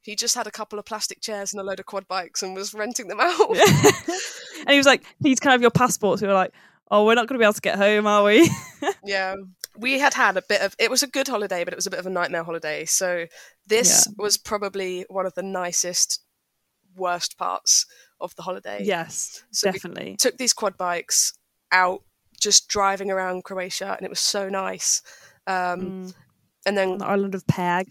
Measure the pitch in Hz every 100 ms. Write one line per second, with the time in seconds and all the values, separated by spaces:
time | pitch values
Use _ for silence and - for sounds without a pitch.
0 | - 208 226 247 214 220 214 208 - 214
1 | - - - 208 196 202 196 190 - 196
2 | 190 185 175 - 196 190 202 208 214 240
3 | 190 208 339 349 453 339 392 - 415 -
4 | - 359 - - - - 302 277 277 254
5 | - _ 302 254 277 254 240 - 247 190
6 | 208 214 202 190 180 _ _ _ _ 208
7 | 214 233 226 262 214 214 - 196 202 208
8 | 208 208 202 214 339 - - - 302 -
9 | - 196 190 196 190 _ - - 240 269
10 | 277 - 226 190 - 208 196 - 226 254
11 | 277 277 277 233 202 180 175 185 190 185
12 | 180 180 175 175 165 165 151 151 160 -
13 | 185 175 170 - - _ _ 220 185 -
14 | 208 208 208 202 - 208 202 196 185 180
15 | 185 190 185 180 190 190 175 175 180 180
16 | - - _ _ _ _ _ _ 190 185
17 | 185 175 - - - 90 - - - _
18 | _ _ 175 - 175 190 196 202 202 175
19 | 160 - - - _ - 196 185 180 -
20 | - 95 254 - 247 - 208 - 180 170
21 | - - - - _ _ _ 185 185 190
22 | _ _ _ _ 208 196 - 208 196 196
23 | 196 190 185 185 - 185 180 - 196 196
24 | 190 143 - 202 196 190 190 190 - -
25 | - - - _ - 185 180 180 185 190
26 | 185 180 _ _ _ _ - 202 190 185
27 | - 196 196 190 - - 175 175 190